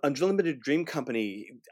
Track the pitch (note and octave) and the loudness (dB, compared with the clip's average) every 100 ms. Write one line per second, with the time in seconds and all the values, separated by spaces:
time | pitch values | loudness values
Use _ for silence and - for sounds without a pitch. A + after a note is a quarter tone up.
0 | C#3+ C3+ F#3 G3 E3+ C3+ C3+ D#3 E3 D#3 | 0 2 2 2 0 -2 0 0 0 -4
1 | C3 A2+ G#2 G2 - A#2+ - | -2 -2 -2 -6 -12 -20 -6